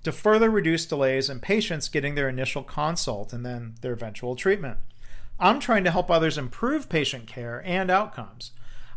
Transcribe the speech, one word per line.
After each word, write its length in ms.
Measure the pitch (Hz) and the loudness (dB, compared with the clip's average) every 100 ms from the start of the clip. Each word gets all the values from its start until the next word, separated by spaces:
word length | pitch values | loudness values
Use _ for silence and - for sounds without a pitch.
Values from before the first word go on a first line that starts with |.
to 80 | 165 | -6
further 380 | 135 208 220 226 | 0 4 6 6
reduce 380 | 214 160 165 - | 4 2 0 0
delays 420 | 143 131 135 135 | 2 2 2 0
in 100 | 123 | -4
patients 480 | - 214 - 156 - | 0 0 2 -2 -2
getting 260 | 151 139 147 | -2 0 0
their 140 | 135 | 0
initial 340 | 127 131 147 | 0 -2 -4
consult 680 | - - 151 170 - 104 104 | -6 -2 -2 0 -2 -4 -6
and 120 | 120 123 | -6 -6
then 300 | 120 117 110 | -8 -10 -8
their 120 | 127 | -6
eventual 420 | 113 110 104 123 127 | -4 -6 -6 -6 0
treatment. 440 | 190 202 143 110 - - - - - - | 2 2 2 0 0 -4 -8 -6 -6 2
I'm 200 | 185 277 | 4 4
trying 240 | - 214 | 4 4
to 80 | 180 | 4
help 180 | 180 175 | 2 4
others 300 | 170 160 147 | 4 4 0
improve 500 | 127 - 240 302 - | -4 -2 0 0 0
patient 380 | 165 135 127 113 | 0 0 -2 -10
care 340 | - 117 120 | -10 -8 -6
and 280 | 190 180 190 | -2 0 4
outcomes. 580 | 185 208 - 107 - - - - - - | 2 2 -6 -12 -12 -14 -10 -8 -6 -6